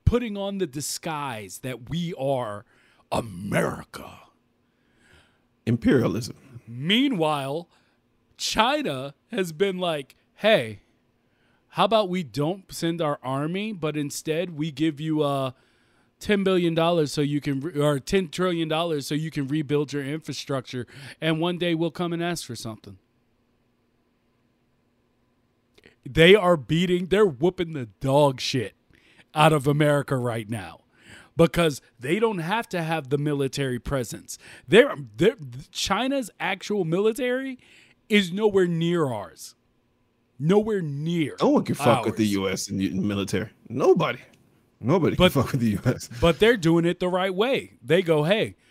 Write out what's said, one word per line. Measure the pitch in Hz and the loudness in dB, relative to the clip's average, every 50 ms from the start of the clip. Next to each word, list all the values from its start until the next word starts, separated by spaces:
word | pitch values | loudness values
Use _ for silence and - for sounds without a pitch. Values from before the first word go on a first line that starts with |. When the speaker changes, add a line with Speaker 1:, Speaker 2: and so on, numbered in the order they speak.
| - | 2
Speaker 1:
putting | - 220 247 247 226 202 | 2 2 2 0 -2 -6
on | 202 196 202 202 196 | -6 -6 -6 -4 -4
the | 185 | -6
disguise | 156 123 151 135 - - - - 175 156 147 143 139 120 110 104 92 - - | -6 -6 -8 -8 -8 -8 -8 -8 -8 -6 -6 -6 -6 -8 -8 -10 -12 -14 -10
that | - 131 127 113 123 113 | -10 -10 -10 -10 -10 -8
we | 139 170 175 165 180 - | -6 -4 -4 -6 -6 -4
are | 135 139 139 127 123 107 104 104 - _ _ _ _ _ _ _ _ - | -2 -2 -2 -2 -2 -6 -8 -10 -14 _ _ _ _ _ _ _ _ -6
America. | - - - 107 92 87 101 101 - 160 175 - - - - _ - - - - - - - _ _ _ _ _ _ _ _ _ _ _ _ _ _ _ _ _ _ - _ _ _ _ _ _ _ _ - 113 | -6 -6 -6 -6 -10 -10 -6 -2 -2 0 0 -2 -4 -8 -12 _ -16 -16 -16 -16 -18 -20 -20 _ _ _ _ _ _ _ _ _ _ _ _ _ _ _ _ _ _ -20 _ _ _ _ _ _ _ _ -2 -2
Speaker 2:
Imperialism. | 117 120 - 240 190 127 117 117 87 107 123 - - - - - 120 117 _ - | -2 0 2 4 4 4 4 2 0 -4 -6 -8 -14 -16 -20 -20 -20 -20 _ -16
Speaker 1:
Meanwhile, | 117 123 139 170 208 240 277 294 254 175 160 151 151 143 135 135 139 170 175 _ _ _ _ _ _ _ _ _ _ _ _ _ _ - | -12 -8 -2 0 2 2 2 2 0 0 0 0 0 -2 -4 -6 -6 -8 -10 _ _ _ _ _ _ _ _ _ _ _ _ _ _ -8
China | - - - 175 214 254 285 311 285 190 139 127 135 139 - _ _ - | -6 -4 0 2 2 2 2 -2 -4 -6 -6 -6 -8 -12 -14 _ _ -10
has | - - 190 170 | -6 -6 -4 -4
been | 156 151 196 202 185 180 | -2 -4 -2 -2 -2 -4
like, | 180 175 160 147 139 _ - _ _ _ _ | -4 -4 -4 -4 -8 _ -18 _ _ _ _
"Hey, | - - 214 220 170 120 110 104 98 _ _ _ _ _ _ _ _ _ _ _ _ _ _ _ _ _ _ | -2 2 4 4 4 2 -2 -10 -14 _ _ _ _ _ _ _ _ _ _ _ _ _ _ _ _ _ _
how | - 160 185 | -2 0 0
about | 202 226 220 214 180 | 2 4 2 2 2
we | 180 185 175 | -2 -4 -6
don't | 123 101 135 147 156 190 196 185 - - | -6 -4 -4 -2 -2 -4 -6 -10 -16 -10
send | - 175 170 165 165 | -6 -4 -4 -2 -2
our | 165 147 147 - | -2 -2 -4 -4
army, | - 127 135 139 147 160 175 190 208 220 | -6 -6 -4 -4 -4 -4 -4 -4 -6 -6
but | 214 170 156 151 147 | -8 -6 -6 -6 -4
instead | 151 147 143 - - - 156 151 160 185 180 165 143 | -4 -6 -6 -8 -10 -6 -4 -4 -4 -4 -6 -4 -6
we | 151 165 | -6 -6
give | 139 123 156 160 151 135 | -4 -2 -2 -2 -2 -2
you, | 156 160 156 151 | -4 -2 0 0
uh, | 147 143 139 139 135 131 123 _ _ _ _ _ _ _ _ _ _ _ _ - | 0 0 0 -2 -4 -4 -6 _ _ _ _ _ _ _ _ _ _ _ _ -12
ten | - - 214 202 190 | -2 0 0 2 2
billion | 190 190 180 175 170 165 | 2 2 2 2 2 2
dollars | 160 165 170 175 170 151 135 | 2 2 2 2 2 0 0
so | - 156 | 0 -2
you | 147 139 147 147 | -2 0 0 -2
can | - 147 139 135 | -2 -2 -4 -4
re-, | 131 170 156 147 | -4 -6 -2 0
or | 147 147 147 135 | 0 2 0 0
ten | - - 196 196 190 147 | -2 0 0 0 0 -2
trillion | - - 185 185 175 165 165 156 | -4 -2 -2 -2 0 -2 -2 -2
dollars | 156 156 175 175 160 147 131 | -2 -2 -2 -2 -2 -4 -4
so | - 156 | -4 -4
you | 143 156 160 | -4 -4 -4
can | - 147 139 127 | -4 -4 -4 -2
rebuild | 143 156 151 123 147 147 151 139 | -2 -2 -2 0 0 0 0 -2
your | 139 143 139 | -4 -6 -6
infrastructure, | 135 147 160 - - 135 - - - 143 131 120 - - 123 117 - - 135 139 120 - - | -6 -8 -8 -8 -10 -10 -10 -6 -6 -6 -6 -6 -6 -10 -10 -10 -10 -14 -18 -18 -18 -12 -6
and | 160 160 165 160 | -2 -2 0 0
one | 165 175 180 165 | 0 -2 -2 -2
day | 175 175 170 | 0 0 0
we'll | 160 170 165 | 0 0 -2
come | - - 180 170 170 | -2 -4 -4 -4 -2
and | 170 170 | -4 -4
ask | 175 170 - - | -4 -4 -6 -8
for | - 120 | -10 -12
something." | - - 117 107 104 - 101 95 95 _ _ _ _ _ _ _ _ _ _ _ _ _ _ _ _ _ _ _ _ _ _ _ _ _ _ _ _ _ _ _ _ _ _ _ _ _ _ _ _ _ _ _ _ _ _ _ _ _ _ _ _ _ _ _ - _ - _ _ - 139 | -12 -10 -12 -14 -14 -16 -20 -20 -20 _ _ _ _ _ _ _ _ _ _ _ _ _ _ _ _ _ _ _ _ _ _ _ _ _ _ _ _ _ _ _ _ _ _ _ _ _ _ _ _ _ _ _ _ _ _ _ _ _ _ _ _ _ _ _ -20 _ -20 _ _ -14 -2
They | 120 156 160 175 196 | 6 8 10 10 10
are | 214 180 180 175 | 8 8 4 4
beating, | 156 120 - 156 165 185 180 180 175 185 156 | 2 2 0 0 2 2 2 2 0 0 2
they're | 180 202 220 | 4 4 4
whooping | 190 139 113 147 185 180 - 175 165 160 | 4 2 2 0 0 0 0 -6 -6 -6
the | 143 123 107 - - | -8 -8 -10 -10 -6
dog | - 135 135 147 147 143 131 123 | -2 2 6 6 6 6 4 0
shit | - - - 131 107 95 - _ _ _ _ _ _ _ _ _ - _ - | -4 -2 -2 -2 -4 -4 -8 _ _ _ _ _ _ _ _ _ -20 _ 2
out | 151 151 160 | 4 4 6
of | 156 151 123 147 | 6 4 2 0
America | 147 151 156 147 147 143 131 - 143 | 2 4 4 4 2 2 0 -2 -2
right | 127 120 123 113 113 107 101 | -2 -2 -4 -4 -6 -6 -8
now | 117 107 92 82 80 - _ _ _ _ _ - - - - _ - | -8 -8 -8 -12 -14 -20 _ _ _ _ _ -20 -20 -20 -20 _ 2
because | 139 165 - - 170 170 160 135 - _ _ _ - | 2 2 2 4 2 0 0 0 -4 _ _ _ -12
they | 117 135 170 214 | -4 -2 0 2
don't | 226 226 214 175 | 2 0 0 -2
have | 156 165 208 233 226 - | -4 -4 -4 -4 -4 -4
to | - 175 | -6 -6
have | 160 160 165 160 143 127 | -4 -2 -4 -4 -4 -2
the | 147 143 | -2 -2
military | 147 151 147 139 139 135 - 143 139 131 123 120 | 0 -2 -2 -2 -2 -4 -2 -4 -4 -4 -4 -6
presence. | - - 143 135 117 - - 107 - - - - - - - - - | -6 -4 -4 -4 -4 -6 -8 -14 -14 -16 -18 -18 -18 -20 -20 -14 -2
They're, | - 147 220 294 262 - 143 143 110 104 110 | 4 8 8 8 6 4 -8 -12 -10 -2 2
they're, | 160 214 277 247 147 127 117 131 156 _ | 2 2 2 0 -12 -14 -14 -16 -16 _
China's | - - - - 196 202 247 262 277 277 247 180 - - | -8 -6 -2 -2 -2 0 0 -2 -2 -2 -4 -6 -10 -8
actual | 160 175 196 190 - - 208 208 180 | -6 -4 -6 -6 -6 -4 -2 -2 0
military | 160 165 185 208 220 233 247 254 247 247 262 269 269 254 - _ _ - - _ _ _ _ _ - | 0 0 2 2 0 0 0 -2 -2 -2 -4 -4 -8 -10 -12 _ _ -20 -20 _ _ _ _ _ 2
is | 214 208 196 170 | 4 4 4 4
nowhere | 170 202 226 214 190 196 185 175 | -2 0 2 4 4 4 4 4
near | 170 160 165 170 175 170 156 131 | 2 0 2 2 2 2 0 0
ours. | 120 104 95 82 - - - - - _ _ _ _ _ _ _ _ _ _ _ _ _ _ _ _ - | -2 -4 -8 -10 -14 -18 -20 -20 -20 _ _ _ _ _ _ _ _ _ _ _ _ _ _ _ _ -4
Nowhere | 135 160 190 214 214 220 214 196 | 2 4 4 4 4 2 -2 -2
near | 175 151 139 139 151 165 175 170 151 120 - - | -2 -4 -6 -6 -4 -2 0 0 0 -2 0 2
Speaker 2:
No | 165 247 | 2 4
one | 294 254 - | 4 4 2
can | - - | 0 -2
fuck | - 143 127 113 120 110 | 2 4 4 4 4 2
with | 113 - | -2 0
the | - 110 | 2 2
Speaker 1:
ours. | 104 | 2
Speaker 2:
U | 101 98 95 95 | 2 2 0 0
S | 92 - - - | -2 -4 -6 -6
and | 104 98 | -4 -2
the | 95 92 | -2 -2
military. | 78 95 95 101 101 101 95 - - 95 104 - - _ _ - | -2 -2 -2 -2 -2 -2 -4 -2 -2 -4 -4 -4 -12 _ _ -10
Nobody. | 113 131 156 370 370 185 165 135 117 - - - _ _ _ _ _ _ _ _ _ - | -4 0 4 4 4 4 4 -2 -2 -6 -10 -20 _ _ _ _ _ _ _ _ _ -6
Nobody | 104 113 160 196 151 110 98 - | 0 2 2 4 4 2 4 6
Speaker 1:
But | 180 180 - | 4 4 6
Speaker 2:
can | 139 | 4
fuck | 110 - | 0 0
with | - 117 | 0 0
the | 120 113 | 0 0
U | 101 - - | 0 0 0
S. | - - - - - 117 120 | -2 -2 -2 -6 -12 -6 0
Speaker 1:
but | - 170 165 - | 2 2 4 4
they're | 202 226 254 | 4 4 4
doing | 214 160 165 170 170 165 | 4 2 2 2 4 2
it | 170 175 - | 0 0 -2
the | 180 180 | -2 -2
right | 175 180 185 196 185 | -2 -2 -2 -2 -2
way. | 180 220 262 269 170 92 - - _ - | -2 0 0 0 -2 -4 -8 -16 _ -2
They | 120 156 185 | 0 2 2
go, | 190 165 160 151 147 | 4 4 2 2 4
"Hey, | 165 208 220 165 104 92 _ _ _ | 2 2 0 0 -4 -6 _ _ _